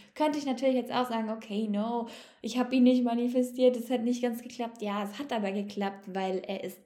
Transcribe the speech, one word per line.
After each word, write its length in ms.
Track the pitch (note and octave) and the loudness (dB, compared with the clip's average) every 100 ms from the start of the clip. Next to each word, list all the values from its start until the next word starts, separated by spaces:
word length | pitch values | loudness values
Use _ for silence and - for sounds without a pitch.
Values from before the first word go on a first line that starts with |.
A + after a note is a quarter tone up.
| - | -12
Könnte 240 | - D4+ D4 | -2 0 0
ich 80 | C#4 | -2
natürlich 300 | C4 C4+ B3+ | 0 2 2
jetzt 160 | A#3 | 0
auch 160 | B3 B3 | -2 0
sagen, 220 | A3+ G#3+ | -2 -4
okay, 360 | A3+ - G3+ A3 | -6 -4 -4 0
no, 400 | G3+ A3+ A#3+ A3+ - - - | 0 0 -2 -4 -10 -20 -10
ich 180 | A3+ A#3+ | -4 -2
habe 180 | B3 C4 | 2 6
ihn 80 | |
nicht 180 | B3 B3+ | 8 8
manifestiert, 720 | A#3+ A#3 A#3+ B3+ B3 B3+ B3+ B3 | 4 0 2 2 0 4 4 4
es 140 | A#3+ | -2
hat 120 | B3 | 0
nicht 200 | A#3 A#3+ | 0 0
ganz 180 | B3 A#3 | -2 -4
geklappt. 400 | - - A3+ - | -10 -8 -8 -6
Ja, 220 | G#3 G3+ | -6 -4
es 140 | G3+ - | -4 -8
hat 140 | C#4+ | -4
aber 180 | A#3 G3 | -2 -2
geklappt, 640 | G3+ G3+ - G3 G3 - | -2 -4 -4 -4 -4 -8
weil 240 | F#3 F#3+ F#3 - | -4 -2 -2 -4
er 160 | F#3+ | -6
ist 180 | F#3 - | -8 -10